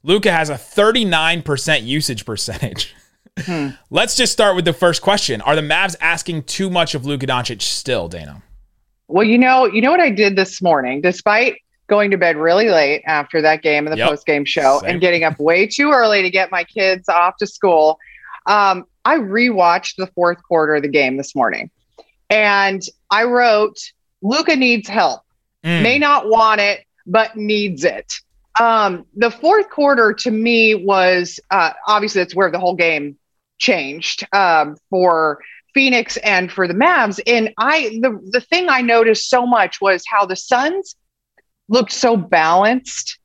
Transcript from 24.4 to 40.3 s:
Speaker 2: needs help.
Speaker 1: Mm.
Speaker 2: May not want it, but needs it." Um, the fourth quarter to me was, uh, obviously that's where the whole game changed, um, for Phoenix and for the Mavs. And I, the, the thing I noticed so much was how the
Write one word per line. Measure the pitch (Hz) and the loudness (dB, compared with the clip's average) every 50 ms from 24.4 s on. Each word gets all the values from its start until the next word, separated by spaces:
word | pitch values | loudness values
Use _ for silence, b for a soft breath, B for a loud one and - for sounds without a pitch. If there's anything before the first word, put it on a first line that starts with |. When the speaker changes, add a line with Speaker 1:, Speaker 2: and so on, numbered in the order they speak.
| 320 359 311 | 0 0 0
Speaker 2:
needs | 262 254 247 240 214 196 - | 2 2 0 0 -2 -4 -4
help. | 202 226 180 143 127 - _ _ _ _ _ _ _ _ - | -2 0 0 0 -2 -6 _ _ _ _ _ _ _ _ -6
Speaker 1:
Mm. | 165 175 165 | -4 0 0
Speaker 2:
May | 208 233 254 285 | 2 2 2 2
not | 294 285 294 269 - 214 | 2 2 0 0 2 0
want | 220 226 220 220 220 208 | 2 4 4 4 2 2
it, | 202 202 196 - _ _ _ _ _ | 0 -2 -2 -6 _ _ _ _ _
but | - 180 220 220 220 - | 0 0 0 0 0 -4
needs | 214 208 208 214 208 208 202 175 131 151 | -8 -4 -2 -2 -2 -2 -4 -4 -2 -2
it." | 165 107 101 - - - - _ _ _ _ _ _ _ 220 | -2 -2 -2 -12 -12 -14 -16 _ _ _ _ _ _ _ 2
Um, | 233 233 226 220 214 196 180 170 - _ _ | 2 2 2 2 0 0 -2 -6 -12 _ _
the | 202 233 233 | -2 -2 -2
fourth | 233 - - 320 403 427 392 - | -2 0 2 2 2 2 2 -2
quarter | - - 285 285 277 240 226 208 | -2 0 2 2 4 4 2 2
to | 208 - - 254 | 0 -2 -4 -4
me | 220 214 226 240 233 226 226 220 214 | -2 0 0 2 2 4 4 2 2
was, | 196 175 196 196 190 185 185 185 180 180 175 - - _ _ | 0 0 0 2 4 4 4 2 2 -2 -4 -10 -18 _ _
uh, | 190 196 165 156 - - - - | 0 0 0 0 -2 -6 -2 0
obviously | 214 208 208 208 - 196 | 0 0 0 -2 -2 -2
that's | 180 175 165 | -2 -2 0
where | 180 196 175 | 0 0 0
the | 156 180 | 0 -2
whole | 185 180 185 | -2 -2 0
game | 175 170 165 160 147 147 147 143 _ _ _ _ _ _ _ _ _ | 0 0 0 0 -2 -6 -8 -12 _ _ _ _ _ _ _ _ _
changed, | - 247 208 170 139 135 143 165 - - - - - - | -2 0 0 0 -2 -8 -10 -10 -10 -10 -10 -10 -10 -2
um, | - 202 190 175 165 156 151 147 151 _ _ _ | 0 2 2 4 2 2 0 -2 -6 _ _ _
for | 196 185 180 180 165 160 160 151 147 B B B B B B _ _ | -2 2 2 4 4 2 0 0 -2 B B B B B B _ _
Phoenix | 277 269 262 254 233 226 - - - | 0 2 2 2 0 -2 -4 -8 -4
and | - 208 196 180 185 175 | -2 0 0 0 -2 -4
for | - 196 185 170 | -4 -4 -2 -2
the | 175 | 0
Mavs. | 202 269 339 359 302 233 202 190 - - | 2 2 4 4 2 0 -2 -4 -4 -2
And | - 240 233 220 214 - | 0 0 0 0 -4 -4
I, | - 226 269 311 320 277 214 220 226 | -4 -2 0 0 -2 -2 -4 -4 -2
the, | 240 262 214 185 185 190 | -2 -2 -2 -4 -10 -4
the | 220 247 | -4 -4
thing | 247 _ 330 359 370 339 | -2 _ -2 -2 0 0
I | 269 254 | 0 0
noticed | 247 233 233 233 226 226 220 - - - | 2 2 4 4 4 4 2 0 0 0
so | 262 247 247 | 0 0 2
much | 247 247 226 190 180 - - | 2 2 2 2 0 -2 -2
was | 196 196 190 180 - | 0 0 0 0 -2
how | - 220 202 202 | -2 0 0 0
the | 185 | 0